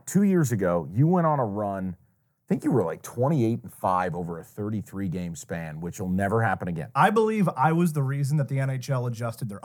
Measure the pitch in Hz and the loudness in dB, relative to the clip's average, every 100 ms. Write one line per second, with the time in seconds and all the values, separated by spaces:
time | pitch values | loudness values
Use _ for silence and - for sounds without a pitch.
0 | - 190 202 185 139 107 90 87 73 98 | 0 2 4 4 2 2 2 2 0 2
1 | 151 180 165 147 117 101 104 98 95 87 | 4 4 2 2 0 -2 -4 -4 -6 -8
2 | _ _ _ _ - 190 311 151 85 80 | _ _ _ _ -4 -2 2 2 2 -2
3 | - - 127 160 113 117 - - 104 92 | -8 -2 2 2 2 0 -4 -6 0 0
4 | 92 85 85 82 80 - 104 110 95 98 | 0 -2 -6 -8 -12 -8 -4 -4 -6 -6
5 | 98 87 87 85 - 87 82 76 85 - | -4 -4 -6 -8 -8 -8 -8 -8 -10 -6
6 | 92 92 101 110 98 92 87 82 76 - | -2 0 2 2 2 0 -4 -6 -4 2
7 | 180 220 220 220 175 127 139 165 175 151 | 4 4 2 2 0 2 2 2 0 0
8 | 135 143 139 151 135 135 135 131 120 135 | -2 -2 0 0 0 -2 -2 -4 -2 -2
9 | 123 113 117 113 110 101 | -2 -4 -6 -6 -8 -10